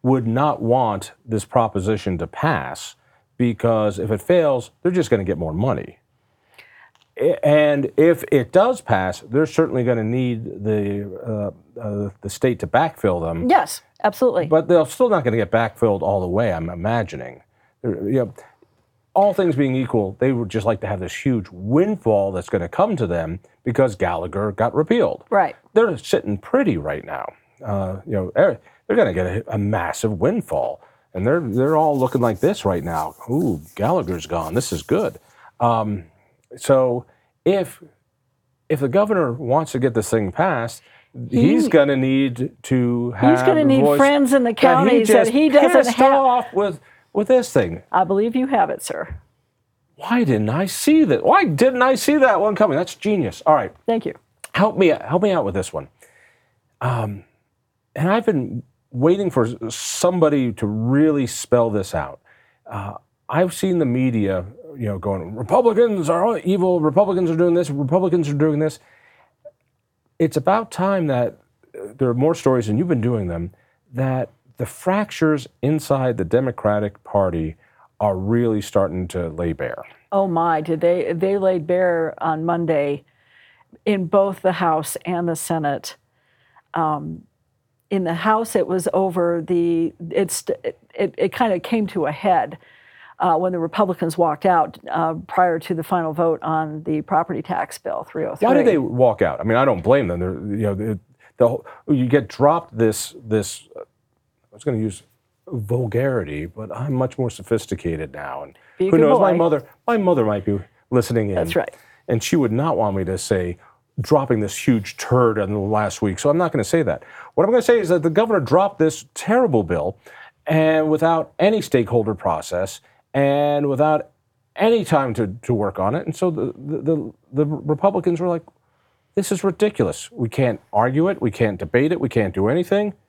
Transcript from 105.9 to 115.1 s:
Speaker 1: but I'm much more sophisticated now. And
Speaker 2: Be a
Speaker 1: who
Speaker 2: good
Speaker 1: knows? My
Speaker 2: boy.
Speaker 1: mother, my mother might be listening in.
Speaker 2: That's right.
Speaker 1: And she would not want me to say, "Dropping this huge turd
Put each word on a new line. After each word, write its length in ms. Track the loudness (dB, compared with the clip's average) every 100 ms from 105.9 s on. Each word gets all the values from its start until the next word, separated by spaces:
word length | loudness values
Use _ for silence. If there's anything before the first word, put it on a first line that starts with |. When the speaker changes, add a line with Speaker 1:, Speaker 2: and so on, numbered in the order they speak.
| -2 0 -2 -4 -8 -10
Speaker 1:
but 280 | -12 -14
I'm 200 | -8 -4
much 240 | -2 -2 -2
more 120 | -6
sophisticated 840 | -6 -2 -2 -2 -6 -4 -6 -8
now. 300 | -12 -12 -12
And 140 | -14 _ _ _
Speaker 2:
Be 100 | 0
a 20 |
Speaker 1:
who 60 | 4
Speaker 2:
good 60 |
Speaker 1:
knows? 180 | 6 6
My 120 | 4
Speaker 2:
boy. 60 | 2
Speaker 1:
mother, 300 | 2 0 -4 _ -2
my 100 | 0
mother 280 | 2 2
might 200 | 2 0
be 140 | -2 -4 -6 _ _
listening 380 | -2 0 -2 0
in. 60 | -2
Speaker 2:
That's 180 | 0
right. 200 | -2 -2 -12 _ _ -4
Speaker 1:
And 140 | -4
she 120 | 0
would 180 | 0 2
not 240 | 0 -2 0
want 200 | -2 -2
me 80 |
to 120 | -4 -6
say, 400 | -2 -2 -2 -8 _ _ _ -10
"Dropping 400 | 2 2 2 -2
this 260 | -2 -2 0
huge 300 | 0 0 -12
turd 420 | 0